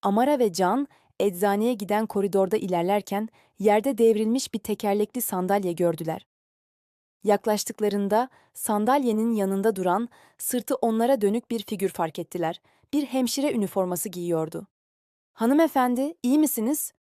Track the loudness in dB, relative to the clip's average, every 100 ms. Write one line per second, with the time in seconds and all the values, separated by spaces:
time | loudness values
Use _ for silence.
0 | 2 2 4 4 2 2 0 0 -4 _
1 | _ _ -2 2 0 2 0 -2 -2 -2
2 | -2 -2 0 2 2 0 0 -2 0 0
3 | -2 -6 -6 _ _ _ 2 4 2 4
4 | 4 4 2 0 -2 -8 -6 -4 -2 0
5 | -2 -4 -6 -4 0 0 0 0 0 0
6 | -6 -8 _ _ _ _ _ _ _ _
7 | _ _ 0 2 2 -2 -2 -2 -2 0
8 | 0 0 0 _ _ -12 -2 0 2 2
9 | 2 0 0 0 0 0 0 0 0 0
10 | -2 _ _ _ -6 -6 -4 0 0 2
11 | 2 2 2 0 -4 -8 -6 -4 -4 -2
12 | -4 -4 -10 -4 -4 -6 _ _ _ -4
13 | -2 -2 0 0 -2 0 -2 -2 -2 -4
14 | -6 -8 -2 -2 -2 -8 -14 _ _ _
15 | _ _ _ _ 2 4 4 2 0 0
16 | -4 -4 0 2 2 0 -2 -2 -6 _